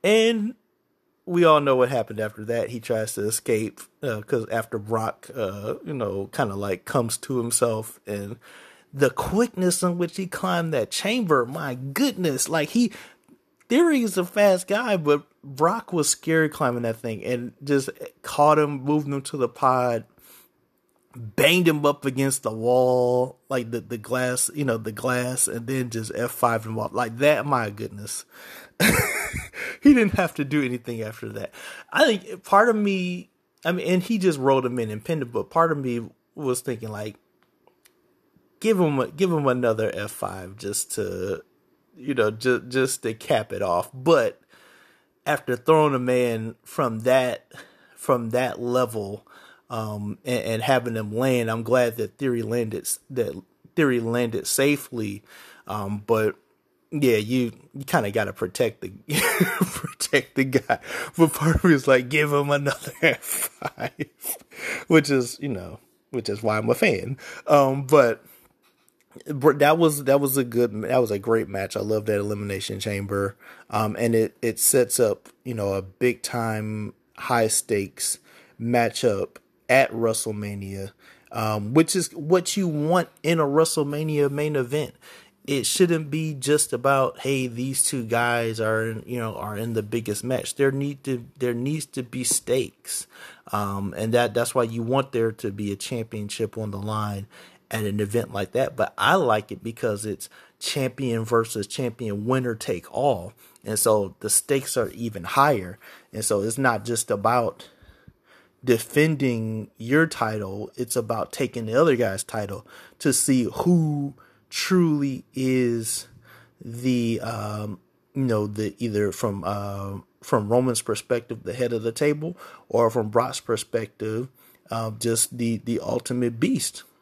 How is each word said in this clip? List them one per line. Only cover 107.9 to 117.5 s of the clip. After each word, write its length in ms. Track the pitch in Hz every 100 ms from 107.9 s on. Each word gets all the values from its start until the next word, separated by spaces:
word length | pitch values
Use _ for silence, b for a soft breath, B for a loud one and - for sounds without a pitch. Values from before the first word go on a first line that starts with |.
| b b _ b b b _ 123
defending 1040 | 113 - 147 156 147 135 117 110 110 107 _
your 300 | 113 143 160
title. 640 | - 110 110 98 101 107 -
It's 220 | 120 123
about 340 | 107 113 -
taking 360 | - 127 123 110
the 120 | 120
other 160 | 147 123
guy's 300 | 113 98 -
title 420 | 113 101 95 - B B _
to 140 | -
see 300 | 131 - 127
who 720 | 117 - 175 175 156 147 139 - b b _
truly 760 | - - 185 170 151 143 131 -
is 720 | - 131 127 120 117 113 - - - b b b _
the, 560 | - 117 127 123 117 113
um, 600 | 113 113 104